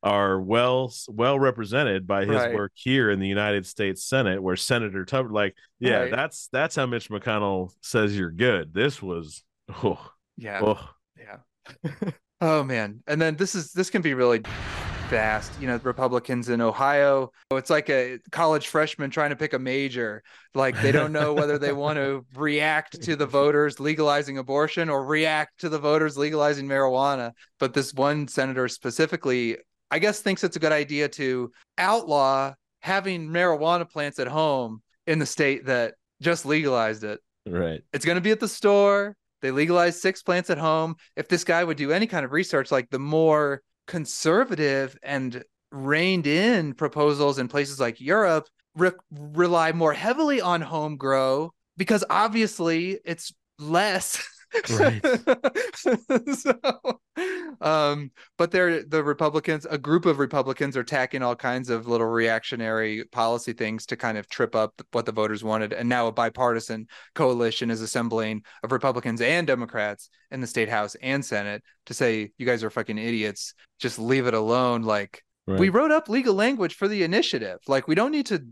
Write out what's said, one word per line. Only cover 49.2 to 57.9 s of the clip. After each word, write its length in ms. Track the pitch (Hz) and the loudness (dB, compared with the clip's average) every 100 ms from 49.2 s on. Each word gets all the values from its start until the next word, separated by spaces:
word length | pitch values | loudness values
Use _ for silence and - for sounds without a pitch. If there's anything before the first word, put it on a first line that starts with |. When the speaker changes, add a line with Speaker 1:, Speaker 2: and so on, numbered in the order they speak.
| 147 151 175 170 160 | -10 2 4 6 4
Speaker 2:
more 180 | 165 160 | 4 2
heavily 480 | 147 185 269 311 277 | 2 0 2 2 2
on 220 | 180 175 | 2 0
home 340 | 143 160 151 147 | 0 -4 -4 -4
grow 560 | 135 135 131 135 160 _ _ - | 0 2 4 0 -2 _ _ -6
because 300 | 185 214 - | 0 0 2
obviously 880 | 185 220 220 220 - 165 165 180 190 | 2 2 2 0 0 0 0 -2 -6
it's 300 | - 170 - - _ _ | -8 -10 -10 -18 _ _
less. 640 | 151 170 208 185 - - - - - 466 - | -2 2 2 0 -4 -6 -8 -16 -6 -4 -2
Speaker 1:
Right. 340 | 113 285 107 285 | 2 4 4 0
Speaker 2:
<laughs> 60 | 240 - 247 269 370 480 - - 240 - 254 247 277 | 0 2 0 0 -2 -6 -4 0 0 2 0 0 -4
So, 180 | 285 254 277 247 277 240 _ - 370 370 339 277 | 0 0 0 -4 -6 -6 _ -8 -6 -6 -10 -6
um, 500 | 151 156 147 | 0 2 2